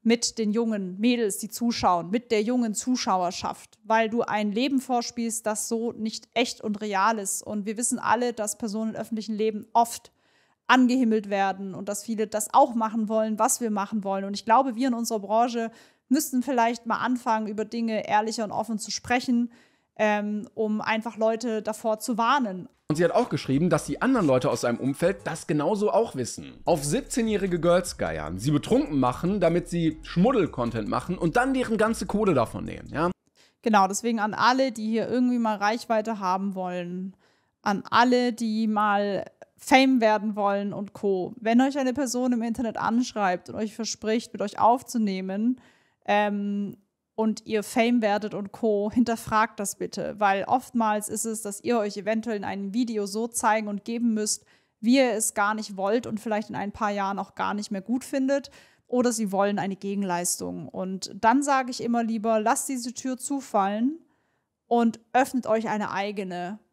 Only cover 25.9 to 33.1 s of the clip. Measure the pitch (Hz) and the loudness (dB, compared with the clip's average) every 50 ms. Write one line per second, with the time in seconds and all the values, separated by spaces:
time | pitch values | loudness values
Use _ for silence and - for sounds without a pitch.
25.9 | - 190 233 - - 135 123 104 - - - 69 117 113 - - 165 156 139 147 | 4 2 2 2 -2 -6 -6 -6 -6 -12 -14 -14 -16 -6 0 2 2 2 2 0
26.9 | 151 240 285 - - 262 226 226 214 196 196 196 175 175 151 170 170 185 180 - | 0 0 -2 -2 -2 0 0 2 2 0 0 0 0 2 4 4 4 4 2 0
27.9 | - - 101 85 80 78 76 76 87 92 104 139 151 143 - - 208 262 302 - | -6 -4 -4 -4 -2 -4 -6 -6 -6 -2 0 2 2 2 2 4 2 2 2 2
28.9 | 156 139 127 123 127 - - 170 202 208 175 165 165 175 175 - 175 175 165 160 | 2 2 2 2 0 0 -2 -2 0 2 2 2 2 2 -2 -2 -2 0 0 0
29.9 | 156 - - - - 170 180 240 269 233 180 - - - 120 117 113 117 104 98 | -2 -2 -12 -4 2 4 4 6 6 4 2 0 0 -2 -4 -2 -2 -4 -2 -2
30.9 | 107 120 - - 180 185 185 165 143 240 240 269 269 262 240 - 226 196 220 220 | -2 -2 -2 -4 -6 -2 -2 0 2 2 2 2 2 0 0 0 2 2 2 2
31.9 | 226 - - 175 - 202 220 202 170 131 113 - - 98 90 90 87 78 78 - | 2 -2 -4 -4 -2 0 2 4 4 4 2 0 -2 -8 -8 -8 -10 -12 -12 -8
32.9 | - 131 165 175 | -4 -2 -2 -2